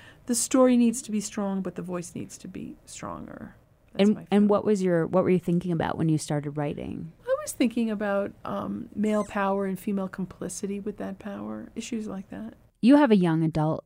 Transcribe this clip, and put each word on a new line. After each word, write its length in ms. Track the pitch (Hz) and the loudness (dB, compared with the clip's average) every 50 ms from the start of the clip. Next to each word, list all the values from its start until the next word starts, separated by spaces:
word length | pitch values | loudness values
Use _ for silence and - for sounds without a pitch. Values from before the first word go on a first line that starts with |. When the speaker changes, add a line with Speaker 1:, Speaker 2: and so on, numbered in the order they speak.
| - - - - - | -20 -20 -20 -12 -6
Speaker 1:
The 80 | - 247 | -4 -2
story 420 | 233 - - - 262 254 254 247 | -2 0 2 4 6 6 6 6
needs 260 | 240 240 233 220 - - | 6 4 4 2 0 -4
to 80 | - | -6
be 100 | 214 214 | -4 -4
strong, 420 | 196 - - - 202 196 190 190 190 | -4 -6 -6 -6 -4 -2 -2 -4 -4
but 120 | 185 175 | -6 -6
the 80 | - 175 | -8 -8
voice 320 | 180 180 175 170 - - | -6 -6 -8 -8 -8 -10
needs 240 | - 208 190 - - | -12 -12 -12 -14 -16
to 100 | - 185 | -16 -14
be 280 | 185 - - - - - _ | -12 -12 -12 -12 -14 -16 _
stronger. 680 | - - - - - 82 76 - - - - - - - _ _ _ _ _ _ _ - | -20 -16 -12 -10 -10 -10 -10 -12 -14 -14 -16 -16 -18 -18 _ _ _ _ _ _ _ 0
That's 160 | - 196 214 | 2 4 4
Speaker 2:
And, 60 | 214 | 4
Speaker 1:
my 60 | 185 165 | 2 0
Speaker 2:
and 60 | - | 0
Speaker 1:
feeling. 180 | 190 208 208 208 | 2 4 6 6
Speaker 2:
what 160 | 208 196 - | 4 4 4
was 180 | - 214 190 185 | 2 2 2 4
your, 240 | 185 175 165 160 | 2 4 2 2
what 180 | - - 185 185 | 2 2 2 4
were 60 | - | 4
you 100 | 185 180 | 4 2
thinking 320 | - - 175 175 180 180 175 | 2 2 0 0 0 0 -2
about 260 | 160 - - - - | 0 0 -2 -2 0
when 100 | 165 160 | 2 2
you 100 | 156 151 | 2 2
started 320 | - - 156 147 143 147 | 0 -2 -4 -4 -4 -4
writing? 600 | 143 151 147 147 - - 87 - - - - 160 - _ - | -6 -4 -4 -4 -6 -6 -8 -8 -8 -10 -10 -12 -14 _ -4
Speaker 1:
I 100 | 480 523 554 605 | -2 -2 -2 -2
was 100 | 587 - | -4 -2
thinking 380 | - 277 226 - 247 233 226 | 0 0 0 0 0 -2 -2
about, 420 | 214 202 214 202 202 202 202 214 - - - | -2 -2 -2 -2 0 0 -2 -4 -6 -10 -10
um, 440 | - 202 196 208 190 196 202 - - - | -8 -6 -6 -6 -6 -6 -8 -10 -8 -4
male 300 | - 208 214 214 214 202 | -2 0 0 0 0 -2
power 420 | 208 - 208 196 196 196 196 196 | -2 -2 -2 0 0 0 0 -2
and 120 | 196 190 185 | -2 -4 -4
female 300 | - - 202 196 190 190 | -4 -2 -2 -2 -2 -4
complicity 720 | - - 185 180 - - 196 180 - - - 196 202 202 | -6 -6 -8 -8 -8 -10 -10 -10 -8 -8 -6 -6 -6 -6
with 180 | 202 214 202 - | -6 -8 -8 -8
that 200 | 196 190 196 190 | -8 -10 -10 -10
power, 500 | - 208 202 208 208 214 214 214 220 - - | -12 -12 -10 -10 -10 -10 -10 -10 -12 -12 -12
issues 320 | 220 226 - - 220 214 | -12 -10 -8 -6 -6 -6
like 240 | 214 196 190 196 - | -6 -8 -10 -12 -12
that. 240 | - 196 220 226 - - _ _ _ _ - | -12 -12 -12 -14 -16 -18 _ _ _ _ 6
Speaker 2:
You 140 | 233 285 | 8 8
have 140 | 285 302 247 | 8 8 8
a 60 | 220 | 6
young 260 | 196 180 170 160 160 165 | 6 6 4 2 2 2
adult 400 | 156 156 165 151 156 156 - - | 2 2 0 0 0 0 -2 -4